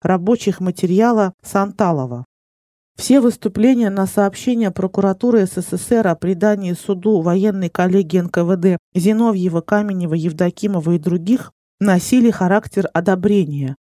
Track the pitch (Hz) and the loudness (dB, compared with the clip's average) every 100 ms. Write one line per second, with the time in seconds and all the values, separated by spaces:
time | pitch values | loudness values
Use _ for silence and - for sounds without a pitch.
0 | - 185 185 240 202 - 185 180 180 185 | -2 0 0 0 -2 -2 -4 -2 0 2
1 | 233 220 190 - - 202 202 190 190 151 | 2 2 0 -4 -4 -2 -2 0 0 0
2 | 127 123 127 _ _ _ _ _ _ - | -4 -8 -12 _ _ _ _ _ _ -8
3 | - 269 240 - 208 196 240 247 214 196 | 2 4 4 0 -4 0 2 2 0 0
4 | 190 - 202 196 - 233 208 180 185 196 | -2 0 0 -2 -2 0 -2 -2 -4 0
5 | 196 190 247 233 190 - 180 180 - 233 | 0 0 2 2 2 -4 -6 -8 -2 0
6 | 196 165 175 180 208 202 185 170 - 185 | 2 0 -2 0 0 0 -4 -6 -6 -2
7 | 202 202 165 185 214 196 175 - 180 190 | 0 2 2 2 0 0 -4 0 2 2
8 | 160 180 175 - 170 185 190 175 - 185 | 2 -2 0 -2 0 2 0 0 -4 -2
9 | 185 220 233 196 180 165 165 208 208 185 | 0 2 2 0 -2 -2 0 -2 0 -4
10 | 170 165 170 156 180 - 208 185 156 175 | -2 -2 -2 -2 -2 -2 -4 -2 0 0
11 | 165 175 175 247 - _ _ _ 202 180 | 0 -2 0 -2 -2 _ _ _ 2 2
12 | - 254 233 - 180 202 - 202 190 165 | 2 4 4 2 2 0 0 -4 -2 -2
13 | 175 185 202 202 151 143 135 139 | 0 0 2 2 0 -4 -6 -8